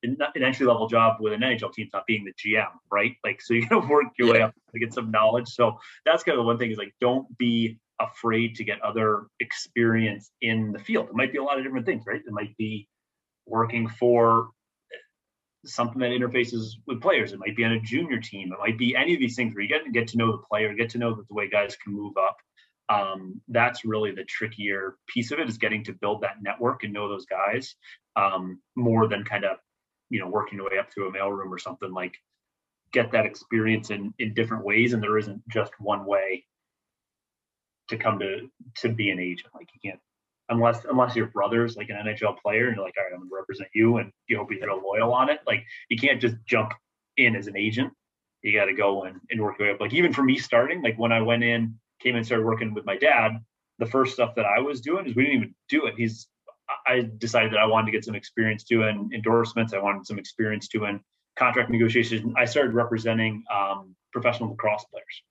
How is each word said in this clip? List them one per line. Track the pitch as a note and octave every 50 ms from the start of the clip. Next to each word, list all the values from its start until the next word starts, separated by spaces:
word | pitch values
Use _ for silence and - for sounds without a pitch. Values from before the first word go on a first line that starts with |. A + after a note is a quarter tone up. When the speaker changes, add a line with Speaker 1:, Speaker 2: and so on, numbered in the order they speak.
| -
Speaker 1:
an, | A#2+ C3 D3 D3 D3 -
an | D#3 C3
entry-level | C3 C3 B2+ C3+ B2 A#2 A2+ A2 A2+
job | A#2 A#2 A2+ A2+ A2 A2
with | A2 G#2+ G#2+
an | G#2+ B2
N | C3 B2
H | A2+ G#2+
L | F#2+
team's | - - G#2+ - -
not | G2 - -
being | A2 G#2 G2+
the | G2 F#2 -
G | - G#2+ G#2+ G#2+
M, | G#2 F#2 - - _ _
right? | G2+ G2+ G#2 A#2+ A#2+ _ -
Like, | A2 G2 -
so | - - A#2+
you | A#2 A#2
<laughs> | A#2
gotta | A3+ G#3+ - B2+
work | D3 D3 C#3+ B2 - -
your | B2 A#2+
way | A#2 A#2
Speaker 2:
Yeah. | A2+ A2+
Speaker 1:
up | A2+ _ _ _ _
to | A2+
get | A2+ A2+ A#2
some | - A2+ A2
knowledge. | A2 G#2+ A2 A2 A2+ B2 A#2+ A#2
So | - - A#2+ A2+ A2 - - - - - _
that's | D3+ D#3+ D#3+ -
kind | - D#3 C3
of | A#2
the | A2+
one | A#2 A#2
thing | B2 A2+
is, | A2 G#2
like, | G2+ G2+ _ _
don't | - B2 B2+ C3+ C3+ - - _
be | B2 A#2+ A#2 A#2 A2+ A2 A2+ - _ _ _ _
afraid | - - - - - A#2 A2 A2+ A#2 A#2 A2+
to | - A2
get | G2+ G#2 G#2
other | - G#2+ G#2 A#2 A2 G#2+ G#2+ G#2 G#2 _ _ _
experience | A#2+ - - - - - _ B2 A#2 A2+ A2+ A2+ A2+ G#2+ G2+ G2+ - - _ _
in | - A2+ A2+ A2 A2 G#2+
the | G#2 G#2
field. | G2+ - A3 - - -
It | G2+
might | A2+ C3+ C3
be | D3 C#3+
a | C3+
lot | C#3+ C#3+ C3+
of | C3
different | C3+ C3 C3 A2+
things, | F#3+ F3+ B2+ A2 G2+
right? | G#2+ D3+ -
It | - G#2
might | G2+ G#2 G#2 - _
be | A2 G#2+ A2 G#2+ G#2 _ _ _ _ _ _ _ _ _ _ _ _
working | - A2 A2+ A#2 A2+ A#2 A#2+ A2+ A2+
for | A2+ - B2 B2 A#2+ A#2 A#2 A#2 A2+ A#2 A#2 - _ _ _ _ _ _ _ _ - - _ _ _ _ _ _ _ _ _ _ _ _ _
something | - - - A#2+ A#2 A2+ C3
that | B2+ A#2+
interfaces | B2 B2+ B2+ A#2+ A#2+ B2+ B2 A#2 A#2+ A2+ A2 A2 - - _ -
with | C3 A#2
players. | - F#3 F#3+ C#3 A2 - G2
It | -
might | F#2+ G#2 G#2
be | A2+ A#2
on | A2+ A2+
a | A2
junior | G#2+ A2 A#2 C#3+ F3 D#3+ C3 A2+
team. | A2+ - - G2 F#2 F#2
It | F#2+ F#2+
might | G2+ A2 A2+ A2+
be | B2 A#2+ B2
any | B2+ C3+ D#3+ F3
of | D3+
these | C3+ A#2+ A2+
things | A#2+ B2 A2+ G#2+
where | G#2
you | G2+ G#2
get, | D3 D#3 D#3 D3 A2+
get | A#2 A#2 A2+
to | - A#2
know | A#2 A#2
the | A2 G2 - _
player, | - G#2+ A2 G#2+ G#2
get | G#2 A#2 A2+
to | - A#2+
know | A#2+ A#2 A2+
the, | G#2+ G2+ _
the | G#2
way | G#2+ G#2 F#2+
guys | G2+ G#2 G2+ G2+ -
can | - - G#2 G2+
move | G2+ G#2 G#2 F#2 F#2+
up. | F#2+ G2 - _ _ _ _ _ _ _ _ _ _ _
Um, | A2 - G3+ F#3+ F#2+ F#2+ F#2+ F#2 - - _ _
that's | A#2+ A2+ A#2 B2 B2 - -
really | A2+ A2 G#2+ G#2+ G#2
the | F#2+ F#2+ F#2+
trickier | - - - A2 G#2+ A2+ A2 G2+ G2+ G2 G2 F#2+ F#2+ - _ _ -
piece | - B2 A#2 A2+
of | D3 D3+
it, | D#3+ B2
is | A2+ A2+
getting | - G#2+ G#2 G#2+ G#2+
to | - F#2
build | - - G2+ G#2 G#2
that | G#2 G2 G2 G#2+
network | G#2 G2 G2+ - A#2 A#2+ C3 B2+ -
and | G#2
know | G2+ G#2 G#2 G2+
those | G2+ F#2+ F#2 _
guys, | F#2+ F#2 G2 G2+ A2 B2 C3 - - _ _ - - _ _ _ _
um, | A2 G2 G2 F#2+ F#2 F#2 F#2 F#2 - _ _ _
more | B2+ B2 A#2 A2+ A2+ A2+ A2
than | G#2+ G2+ G#2
kind | G#2+ G#2 G2+ F#2+
of, | G2 F#2+ - _ _ _ _ _ _ _ _ _ _
you | B2+ G#2+
know, | F#2 F#2
working | F#2 G#2+ G2+ - - G2
your | F#2+ G2
way | G2 F#2+
up | - -
through | - - G2 F#2+
a | F#2+
mailroom | F#2+ G2 G2+ G2+ G2 G2 F#2+
or | F#2 F#2
something. | - F#2+ F2+ - - F#2+ F#2
Like, | F#2 F2+ F2+ - - _ _ _ _ _ _ _ _ _ _ _ _ _ _
get | - B2+ A#2 A2+
that | A2+ A2+ A2 G#2
experience | - - - _ - A2+ A2 A2 A2+ G#2+ A2 -
in, | G#2+ G2+ G2 G2+ - _
in | A2+ A2 G#2
different | A2+ A2+ A2+ A#2 A2 G2
ways. | G2+ G#2 A2 A#2 A#2+ B2
And | A2+ G#2+
there | G#2 G#2+ G#2+
isn't | G#2+ G#2 G2 G2+ - -
just | A#2 A2+ G2+ - - _
one | G2+ G2+ G#2 G2+ G2+
way | G2 G2+ G2 F#2+ F#2+ F#2+ F2+ _ _ _ _ _ _ _ _ _ _ _ _ _ _ _ _ _ _ _ _ _ _ _ _ _ _ _ _ _ -
to | - A2+
come | - A2 G#2+ G2
to, | G2+ G2 F#2+ - F2+ - _ _ - - - -
to | - A#2
be | A2+ A2 G#2 G2+
an | F#2+ F2+
agent. | F2+ F2+ F2+ F2 - - _
Like, | - - _ _
you | _ _ G2+
can't, | F#2 - _ _ _ _ _ _ _ _ _ _
unless, | A#2 A#2 A#2 A#2 A#2 A#2 -
unless | - C#3 C3 B2+ B2 A#2
your | A#2 A2 -
brother's, | - G#2 G2+ G#2 A#2 A#2 A#2 A#2 A2+ G#2
like, | G#2 G#2
an | G#2 G#2
N | G#2+ G#2+
H | G#2+ G#2+ A2
L | G#2 G2
player | - _ G#2 G#2 A2+ A#2+ B2
and | A#2
you're | G#2 G2
like, | F#2 F2+ F#2+
"All | G2
right, | F#2 F2+
I'm | F2+
gonna | F#2 F2+
represent | F#2 F#2+ F#2+ _ G2 F#2+ G2 F#2 _
you," | G#2+ A2 A#2 A#2+ A#2
and | F#2+ G2+ - _ _ _
you | A2+ G#2+
hope | G#2 F#2+
you're | G#2+ F#2+ - G#2+ G2 F#2+
loyal | F#2+ F#2+ G2+ A2 A2+ A#2 B2
on | B2+ C3 C#3
it. | D3 - - -
Like, | A#2 G#2+ - - - - - _
you | B2+ A#2
can't | B2 C#3 C3+ A#2
just | A#2 A#2 A2 - -
jump | - B2 A2+ A2 A2+ - - _ _ _ _ _ _ _
in | - C3 A#2+ A2 G2
as | G2 G#2
an | G2
agent. | G2 G#2 A2 A2 A#2+ C3+ C3+ - _ _ _ _ _ _ _ _ _
You | _ G#2+ G#2 G#2
gotta | G2+ F#2+ F#2+
go | F#2+ G#2 G2+ G2 G2 F#2+
and, | F#2 F#2 F#2 _ -
and | - A2+
work | G#2+ G#2 G2+ -
your | G#2 G#2
way | G2
up. | F#2+
Like, | G#2 G#2+ A#2
even | D#3+ F3 E3
for | C3 C3 C3+
me | C3 C3 C3
starting, | - - - A#2 B2 C#3 E3 F3+
like, | D3+ A#2 A2 A2
when | A#2 A#2 A#2
I | A2+
went | A2 A2+ A#2 A#2 A#2+
in, | A#2 A#2 A#2 A2+ A2+ A2+ A2 _ _ _ _
came | - B2+ B2
and | A#2 A2+
started | A2 B2 A2+ A2
working | A2+ A2 A2 A#2 A2 G#2+
with | G#2+ G2
my | G2 G2 F#2
dad, | - D3+ D3 B2 A2+ A2 A2 A2+ A2+ _ _ _ _ _ _ _
the | A#2
first | A2+ A2+ C3+ C3 B2+ B2+
stuff | - B2 A2+ -
that | A#2+ A2
I | G2+ G2+ A2+
was | C3 C#3+ C#3+ B2
doing | A#2 C#3 E3 F#3+ F#3+
is | C#3+ A#2
we | A#2 C3
didn't | D3 C#3+ B2
even | A2 - - _ _ _
do | - D3+ D3+
it. | A#2 - -
He's, | A#2+ A2 A2 A2+ - _ _ _ _ - - _ _ - C3+ - - C3
I | B2+ B2+ A#2+ A2+ A2 G#2+
decided | A#2 A#2 A2+ A#2+ A2 A2
that | G#2+ G#2+
I | G#2+
wanted | A2 A2 A2+ A2 A2
to |
get | A2 G#2+ A2
some | A#2 G#2+
experience | G2+ - - _ - A2+ A2 A2 G#2+ -
doing | - A#2+ A2+ A2 A2 G#2+ G#2 G#2 A2 -
endorsements. | A2+ A2 A2+ A2+ A#2 A2+ A2+ - A#2+ A2+ A2 -
I | G2
wanted | G2 G2+ G2+ G2 F#2 -
some | G#2+ G2+
experience | F#2+ - - _ A2+ G#2+ G#2+ G#2 - -
doing | - A2 G#2+ G#2 G2+ G2+ _ _ _ _ _ _ _ -
contract | B2+ B2 A#2 B2+ A#2 A2+
negotiations. | A#2 A2+ A#2 A2 A2+ B2 A2+ A2+ A#2 A2 G2+ A2+ - -
I | B2
started | A#2 - D3+ C#3 B2 A2+
representing, | A#2+ A#2 A#2 A#2+ A2 A2 A#2 A2+ A2+ A2+ A2 G#2+ G#2+ A2+ - A2+
um, | G2+ G2 G2 G2 G2 - - - _ _ _ _
professional | B2+ A2 A#2+ A#2 - A#2+ A2
lacrosse | A2 - - G#2+ G#2 G#2 -
players. | _ _ - - _ - - _ _